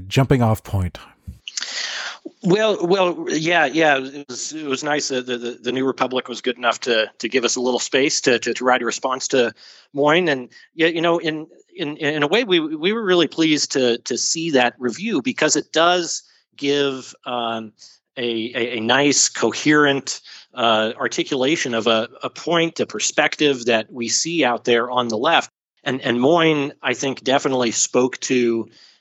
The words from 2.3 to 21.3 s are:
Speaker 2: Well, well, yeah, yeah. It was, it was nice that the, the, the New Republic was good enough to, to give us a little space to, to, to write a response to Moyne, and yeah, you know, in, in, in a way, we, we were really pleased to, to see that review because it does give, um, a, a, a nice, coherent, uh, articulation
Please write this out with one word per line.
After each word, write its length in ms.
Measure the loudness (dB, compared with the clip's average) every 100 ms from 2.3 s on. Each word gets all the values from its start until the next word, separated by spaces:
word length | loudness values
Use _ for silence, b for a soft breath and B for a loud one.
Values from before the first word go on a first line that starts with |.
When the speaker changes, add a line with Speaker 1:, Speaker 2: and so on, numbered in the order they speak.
| -4
Speaker 2:
Well, 420 | 0 2 2 2 2
well, 400 | 2 2 0 -4
yeah, 380 | -2 2 2 2
yeah. 320 | 4 4 2
It 300 | -2 -12 -12
was, 240 | -10 -10
it 140 | -8 -4
was 180 | -4
nice 240 | -2 -2 -2
that 180 | -4 -4
the, 100 | -6
the, 140 | -6 -6
the 120 | -4
New 120 | 0
Republic 440 | -2 0 -2 -2 -4
was 120 | -6
good 160 | -4 0
enough 220 | 0 0
to, 300 | 0 0 0 -4
to 100 | -2
give 160 | 0
us 120 | 0 0
a 40 |
little 200 | 0 0
space 400 | 0 0 0 0
to, 180 | 2 2
to, 160 | 0
to 100 | -2
write 180 | 0 2
a 20 |
response 420 | 0 -4 -4 -4 0
to 240 | 0 0 B B B B
Moyne, 340 | 0 2 4 2
and 200 | -2 -6 B B
yeah, 120 | 0 0
you 140 | 2
know, 180 | 2 2
in, 300 | 0 -4 -8 -18 _
in, 220 | -8 -8 -4
in 260 | -2 0
a 60 | 2
way, 160 | 2
we, 160 | 2 0
we 320 | 0 -2 -2
were 120 | 0
really 220 | 2 2 2
pleased 460 | 2 2 2 0
to, 260 | 0 2 0
to 180 | -4 -4
see 360 | -4 -4 0
that 220 | 2 2 0
review 440 | -6 -4 -4 -2
because 340 | -2 -2 0 0
it 160 | 0
does 500 | 2 2 2 -2 -8 b b b -6
give, 600 | -2 0 0 -4 -12 -16
um, 480 | -8 -6 -4 -6 -10 _ B B _ -6
a, 360 | -4 -4 -4
a, 220 | -4 -4 -2
a 40 |
nice, 480 | 0 4 4 2 0
coherent, 920 | 0 -2 0 2 4 4 2 -4 -10 B B B
uh, 380 | -2 2 2 0 -2
articulation 720 | -4 -4 -2